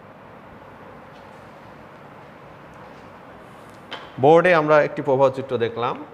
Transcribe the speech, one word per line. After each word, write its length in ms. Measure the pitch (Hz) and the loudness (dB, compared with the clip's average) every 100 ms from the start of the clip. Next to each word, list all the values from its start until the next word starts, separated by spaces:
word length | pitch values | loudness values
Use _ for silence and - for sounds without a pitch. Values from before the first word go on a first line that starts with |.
| - - - - - - - - - - - - - - - - - - - - - - - - - - - - - - - - - - - - - - - - - - | -20 -20 -20 -20 -20 -20 -20 -20 -20 -20 -20 -20 -20 -20 -20 -20 -20 -20 -20 -20 -20 -20 -20 -20 -20 -20 -20 -20 -20 -20 -20 -20 -20 -20 -20 -20 -20 -20 -18 -18 -16 0
বোর্ডে 340 | 131 165 175 170 | 4 4 4 2
আমরা 280 | 151 151 | 2 2
একটি 200 | 147 147 | 0 -4
প্রবাহ 280 | 143 131 135 | -4 0 0
চিত্র 280 | 131 127 123 | 0 -8 -6
দেখলাম, 460 | 113 113 120 151 - | -6 -6 -8 -8 -14